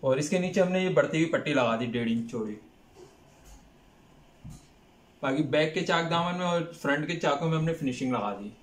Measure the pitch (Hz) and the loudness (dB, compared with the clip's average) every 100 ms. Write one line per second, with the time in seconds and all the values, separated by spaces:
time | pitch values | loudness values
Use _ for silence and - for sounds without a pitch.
0 | 139 131 151 185 180 185 180 185 185 151 | 2 2 2 0 0 2 2 4 2 4
1 | 139 160 160 147 - 139 120 113 123 117 | 2 2 2 0 0 2 2 0 -2 -2
2 | 117 117 113 120 107 107 - _ - - | 0 -2 -2 -6 -6 -8 -16 _ -20 -20
3 | - - - - - - - - - - | -20 -20 -20 -20 -20 -20 -20 -20 -20 -20
4 | - - - - - - - - - _ | -20 -20 -20 -20 -20 -20 -20 -20 -20 _
5 | - - 139 139 147 147 156 185 165 170 | -20 -6 -2 0 2 2 2 0 0 0
6 | 165 170 175 180 180 175 165 - 143 143 | 2 0 0 -2 0 0 -2 -6 -2 -2
7 | 151 165 165 143 165 160 156 160 139 123 | -2 -2 0 0 0 0 0 -2 -4 -2
8 | 131 123 101 98 104 117 | -2 -2 -2 -6 -12 -16